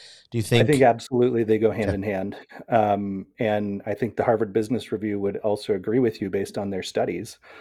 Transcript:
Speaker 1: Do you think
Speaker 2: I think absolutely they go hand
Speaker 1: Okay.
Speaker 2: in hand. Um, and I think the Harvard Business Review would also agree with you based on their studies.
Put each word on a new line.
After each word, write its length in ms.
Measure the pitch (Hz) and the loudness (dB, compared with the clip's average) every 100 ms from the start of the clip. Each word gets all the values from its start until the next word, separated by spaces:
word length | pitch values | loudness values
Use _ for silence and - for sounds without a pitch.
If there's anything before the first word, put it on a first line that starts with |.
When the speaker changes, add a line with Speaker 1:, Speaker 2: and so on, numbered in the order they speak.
| - - _ | -20 -20 _
Speaker 1:
Do 60 | 117 | -4
you 60 | |
think 240 | 104 117 117 | 2 4 6
Speaker 2:
I 40 | |
think 120 | 139 | 6
absolutely 600 | 123 113 - 123 127 117 | 6 4 0 2 2 2
they 140 | 110 107 | 2 4
go 120 | 110 | 2
hand 140 | 113 101 | 2 -2
Speaker 1:
Okay. 60 | 101 | -2
Speaker 2:
in 80 | |
hand. 320 | 101 95 101 - - - - | -2 -4 -6 -8 -16 -18 0
Um, 560 | 117 104 101 101 95 - - | 2 2 0 -2 -8 -10 -4
and 420 | 110 107 104 101 107 | -2 0 -2 -6 -6
I 80 | |
think 220 | 101 113 - | -4 -4 0
the 80 | |
Harvard 300 | 123 110 104 | 2 2 0
Business 380 | 110 107 110 - | -2 0 -4 -4
Review 280 | 104 107 101 | -6 -4 -2
would 180 | 98 98 | -2 -2
also 360 | 107 104 - | -2 -2 -2
agree 260 | 98 107 123 | -2 0 2
with 220 | 117 - | 2 0
you 80 | 98 | -4
based 280 | 98 98 107 | -2 -4 -6
on 120 | 98 | -6
their 120 | 95 | -6
studies. 560 | - 110 110 87 113 - - - | -4 -2 -2 -4 -10 -16 -20 -8